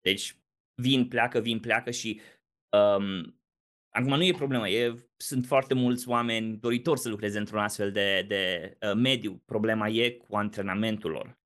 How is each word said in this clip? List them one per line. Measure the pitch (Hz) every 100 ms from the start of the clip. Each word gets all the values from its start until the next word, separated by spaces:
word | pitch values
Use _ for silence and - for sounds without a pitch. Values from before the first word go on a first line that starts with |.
Deci | - 98 - - _ _ _
vin, | - 123 135 123
pleacă, | 123 123 123
vin, | 113 113
pleacă | 117 110 120
și, | 120 113 104 - _ _ _ _ 104
um, | 104 101 101 95 80 - _ _ _ _ _
acum | 107 127 143
nu |
e | 185
problemă, | 175 139 131 104
e, | 104 120 120 _ _
sunt | - 135 123
foarte | 139 131
mulți | 131 123 123 123
oameni | 120 117 113 110 110
doritori | 120 123 123 139
să | 123
lucreze | 104 104 104
într-un | 104 107
astfel | 104 - 101
de, | 101 101 98 98
de, | 98 92 90 82 -
uh, | 107
mediu. | 101 123 131 107 87
Problema | _ 110 110 110 107
e | 110 120
cu | 120 _ 104
antrenamentul | 104 104 98 95 113 107 85
lor. | 78 - -